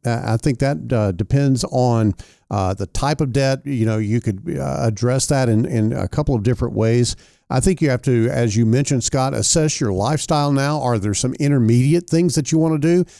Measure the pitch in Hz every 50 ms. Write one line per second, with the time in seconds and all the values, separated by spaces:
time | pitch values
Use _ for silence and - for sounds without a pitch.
0 | - 123 117 - - - 110 113 - 156 127 - 143 139 147 156 - 117 131 113
1 | 107 98 90 85 107 - - 139 143 139 135 120 - - - 127 123 123 117 113
2 | 110 104 95 - - - _ _ _ - 104 101 95 92 98 95 101 - - -
3 | 135 143 151 - 156 131 113 139 135 135 135 135 - 143 143 120 110 113 110 110
4 | 110 101 113 117 - 117 98 95 - - - 139 - - - - - 117 107 -
5 | 120 123 127 135 - - 143 135 131 120 110 110 123 - - 113 107 110 131 -
6 | 95 92 - - - - 135 117 101 123 123 - 127 - - 107 110 113 117 123
7 | 123 117 - - - _ _ _ _ - - 127 - 190 185 139 160 143 127 120
8 | - 139 127 117 113 120 - - 120 117 98 117 117 110 113 135 143 - 143 123
9 | 113 - - 135 127 135 135 110 101 - - 165 156 156 - - 143 107 95 92
10 | 101 123 156 147 - - 160 147 143 143 139 139 135 143 151 151 127 123 120 107
11 | 92 107 101 - - 127 - - 143 143 143 135 117 110 117 123 127 139 160 175
12 | 170 - - 165 175 175 127 156 139 - 156 160 160 160 160 151 139 165 175 180
13 | - - -